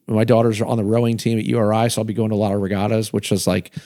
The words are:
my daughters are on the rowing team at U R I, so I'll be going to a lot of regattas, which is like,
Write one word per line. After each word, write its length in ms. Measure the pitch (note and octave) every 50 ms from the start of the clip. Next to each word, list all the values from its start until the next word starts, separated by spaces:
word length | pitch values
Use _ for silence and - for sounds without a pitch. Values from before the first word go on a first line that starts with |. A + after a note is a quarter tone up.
| _ -
my 160 | A2 G#2+ A2+
daughters 360 | A2+ A#2+ A2+ A#2 A#2 G#2+ G2+
are 60 | A2+
on 120 | A2+ B2 A2+
the 60 | G2+
rowing 340 | G2+ A2 A#2+ A#2+ A#2 A2+ G#2
team 200 | - A#2 A#2 A2
at 80 | -
U 140 | - A#2+ A#2+
R 120 | G#2 G#2
I, 160 | G#2+ A2 A#2 A#2+
so 120 | - -
I'll 40 | -
be 100 | G#2+ G2+
going 140 | A#2 A2 G#2+
to 60 | G#2+
a 20 | G2+
lot 140 | G#2+ G2+ G2
of 80 | G#2
regattas, 520 | G2 F#2 G2+ F#2+ G2+ G#2+ A2+ A2 G#2+ - -
which 180 | G2+ - -
is 140 | G#2+ F#2 -
like, 300 | F#2+ F2+ G2 - - - - -